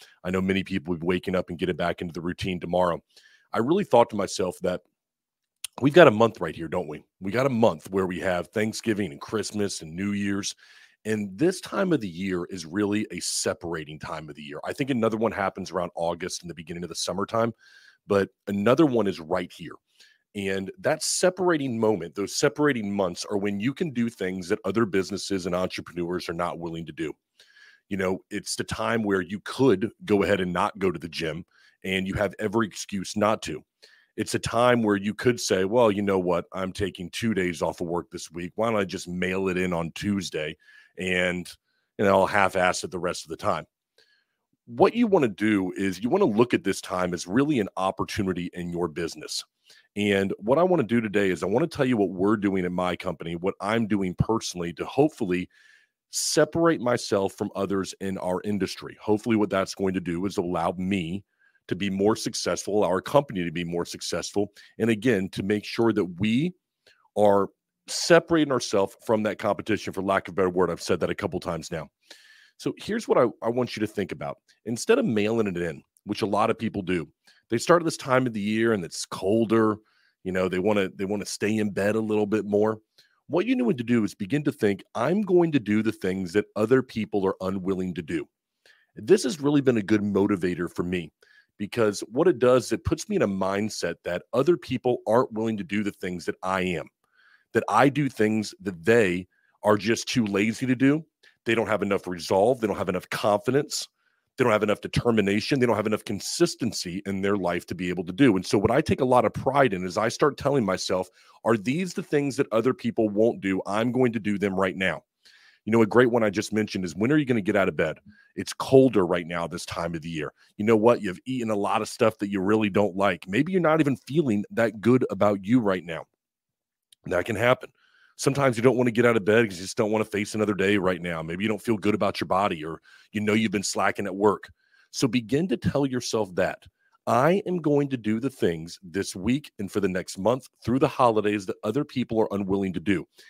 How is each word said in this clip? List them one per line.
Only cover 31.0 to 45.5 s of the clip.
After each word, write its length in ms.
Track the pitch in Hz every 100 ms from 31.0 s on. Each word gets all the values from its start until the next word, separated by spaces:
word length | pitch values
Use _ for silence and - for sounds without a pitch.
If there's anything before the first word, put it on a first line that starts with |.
| 87
gym, 380 | 78 80 80 - _ _ _ 95
and 220 | 95 95
you 80 | 92
have 200 | 98 -
every 280 | 107 113 104
excuse 480 | - - 98 87 107
not 260 | 104 107
to. 200 | - 76 - _ - _ _ -
It's 180 | 104 113
a 40 |
time 440 | - 117 123 120
where 140 | 107 101
you 160 | 104
could 260 | 101 123 120
say, 240 | - 95
"Well, 300 | 95 123 113
you 80 | 101
know 180 | 98 95
what? 240 | 90 87 -
I'm 220 | 95 95
taking 360 | - 95 90 87
two 240 | - 117
days 280 | 95 90 82
off 180 | 85 78
of 80 | 85
work 220 | 87 -
this 180 | 87 -
week. 220 | 85 90 -
Why 140 | 113
don't 120 | 107
I 20 |
just 240 | 95 92 87
mail 400 | 90 92 92 95
it 100 | 90
in 140 | 92
on 200 | 85 82
Tuesday 640 | - 104 98 82 80 76 82 _ - _ -
and, 520 | 92 90 90 90 85 - _ _ _ -
you 60 |
know, 80 | 101
I'll 160 | 98 90
half-ass 560 | 101 95 95 90 -
it 80 | 87
the 80 | 87
rest 240 | 87 80
of 60 | 80
the 80 | 80
time." 280 | 104 80 - _ _ _ _ _ _ _ _ _ -
What 280 | 120 185
you 140 | 233 233
wanna 220 | 190 123
do 420 | 92 107